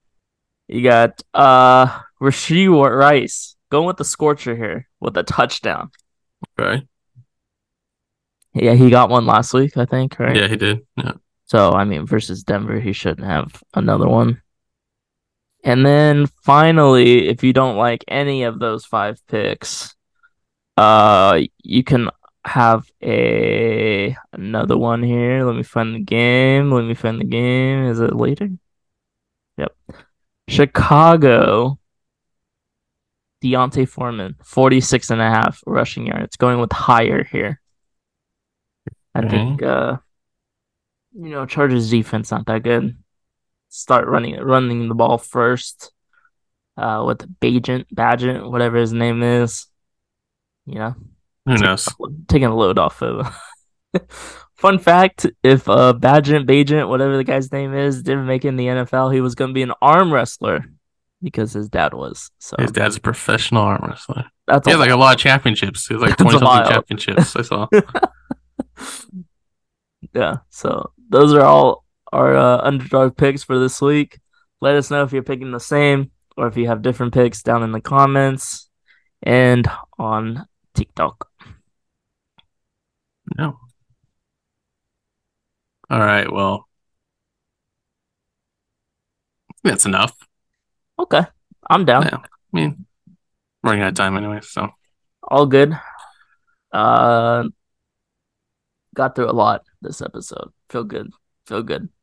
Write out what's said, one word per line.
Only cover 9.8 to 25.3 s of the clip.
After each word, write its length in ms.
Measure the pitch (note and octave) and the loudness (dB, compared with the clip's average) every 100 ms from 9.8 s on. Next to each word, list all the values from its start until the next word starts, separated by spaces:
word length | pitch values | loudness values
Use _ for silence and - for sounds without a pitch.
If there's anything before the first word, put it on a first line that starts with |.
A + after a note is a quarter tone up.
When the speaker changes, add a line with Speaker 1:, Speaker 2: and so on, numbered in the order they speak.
Speaker 1:
think, 340 | B2 C3 C3 - | -4 -2 -4 -4
right? 160 | A#2+ B2 | -2 0
Speaker 2:
Yeah, 100 | G2+ | -2
he 80 | G#2+ | -2
did. 300 | G#2 A2 - - | -2 -4 -8 -10
Yeah. 160 | - - _ _ - | -8 -10 _ _ -2
Speaker 1:
So, 260 | A2+ G2 | 2 4
I 120 | F#2 | 2
mean, 220 | G2+ D#2+ E2 | -2 -6 -4
versus 380 | A2 A2 F#2+ | -6 -6 -10
Denver, 340 | - G2+ A2 G#2+ | -6 -6 -6 -6
he 140 | A2+ | -6
shouldn't 340 | G2 - D2+ G2 | -6 -6 -6 -6
have 340 | D#2 - - _ | -6 -6 -12 _
another 320 | - - G2+ F2 | -4 -2 0 0
one. 320 | A#2 A#2 A#2+ _ _ _ _ _ _ _ _ _ _ _ _ | 2 0 -4 _ _ _ _ _ _ _ _ _ _ _ _
And 200 | - B2+ | -2 2
then 420 | C#3 D3 D3+ D3 C#3+ _ | 4 4 4 2 0 _
finally, 840 | - C#3+ D#3+ E3 C#3+ C3 B2 A#2+ E2 | 4 6 6 6 6 6 6 6 4
if 140 | A#2 | 0
you 100 | C3 | 0
don't 240 | B2+ C3 G#2 | 2 0 0
like 280 | A#2+ A#2 - | -2 -4 -6
any 380 | C3+ C#3+ C3+ | -4 -4 -4
of 160 | B2 G#2+ | -6 -6
those 240 | A2+ A2 | -6 -6
five 340 | - A2 G2+ A2 _ | -6 -4 -4 -8 _
picks, 720 | A2 G2+ G2 - - - _ _ _ _ _ _ _ _ - | -4 -4 -6 -10 -12 -14 _ _ _ _ _ _ _ _ 0
uh, 640 | G#2+ A2 G#2+ G2+ G2 E2+ - _ | 4 6 6 6 4 2 -2 _
you 200 | - A#2 | -4 -2
can 280 | C3 B2+ A2+ - _ _ | 0 0 -2 -8 _ _
have 440 | - - A#2 A2+ - _ | -6 0 2 2 -2 _
a, 1120 | - A2+ A#2+ A2+ A2 G#2+ A2+ A2 A2 G2+ G2+ C3 - | -6 -2 0 0 0 0 -2 -2 -2 -2 -4 -8 -16
another 440 | - F#2+ A2 - - | -16 -8 -4 -2 -2
one 240 | A#2 A#2 | -2 -2
here. 420 | A#2+ A#2+ A#2+ | -2 -2 -2